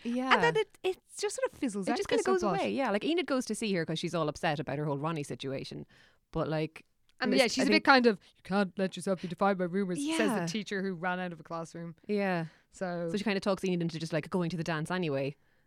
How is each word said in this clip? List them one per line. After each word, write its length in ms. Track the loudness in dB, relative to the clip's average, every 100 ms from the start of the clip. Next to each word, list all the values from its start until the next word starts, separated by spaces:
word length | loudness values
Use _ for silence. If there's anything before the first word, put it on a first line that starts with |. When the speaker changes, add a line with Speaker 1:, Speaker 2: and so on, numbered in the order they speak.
Speaker 1:
Yeah. 300 | -4 -2 2
Speaker 2:
And 100 | 4
then 140 | 4 2
it, 100 | -2 -2
it 140 | -4 -4 _ -6
just 180 | -6 -2
sort 140 | -4
of 40 | -2
fizzles 280 | -4 -2 -2
Speaker 1:
It 40 |
Speaker 2:
out, 60 | -2
Speaker 1:
just 120 | 0
kinda 100 | 2
Speaker 2:
this 60 | 2
Speaker 1:
goes 160 | 2
Speaker 2:
subplot. 140 | 2 2
Speaker 1:
away. 120 | 0
Yeah, 200 | 0 0
like, 140 | 0 0
Enid 220 | 0 2
goes 180 | 0 -2
to 100 | -4
see 160 | 0 0
her 100 | 0
'cause 140 | -2
she's 160 | -2 0
all 120 | -2
upset 320 | 0 -2 0
about 180 | -2 -2
her 80 | -2
whole 120 | -2
Ronnie 260 | -2 -4
situation. 600 | -6 -6 -6 -6 -8 -12 -14 -18 -20 _ _
But, 140 | -4 -2
like, 380 | -2 -4 -8 -20 _ _ -4
Speaker 2:
And 100 | 2
Speaker 1:
Miss-, 80 | 4
Speaker 2:
yeah, 60 | 4
she's 120 | 4
Speaker 1:
I 40 |
Speaker 2:
a 20 | 4
bit 60 |
Speaker 1:
think 100 | 4
Speaker 2:
kind 220 | 8 8 6
of, 100 | 2 -6 _
"You 60 | -4
can't 260 | 0 0 -2
let 160 | -4 -2
yourself 260 | -4 -2
be 60 | -4
defined 300 | 0 0 2
by 80 | 0
rumours," 320 | 0 -2 -2
says 180 | -2 0
the 60 | 2 2
Speaker 1:
Yeah. 80 | -2
Speaker 2:
teacher 360 | -4 -4 -4
who 120 | -4
ran 260 | -4 -4 -2
out 140 | -4
of 80 | -8
a 20 |
classroom. 500 | -10 -10 -8 -10 -12 -12 -2
Speaker 1:
Yeah. 380 | 0 2 0 -2 -8 _
Speaker 2:
So 380 | -6 -4 -2 -2
Speaker 1:
So 60 | -2
she 60 | 0
kinda 160 | 0
talks 240 | 0 0 2
Enid 160 | 2
into 180 | 0 -2
just, 140 | -2
like, 160 | -2 0
going 200 | -2 -2
to 60 | -2
the 80 |
dance 260 | -2 -2 -2
anyway, 460 | -2 0 0 -2 -6 _ _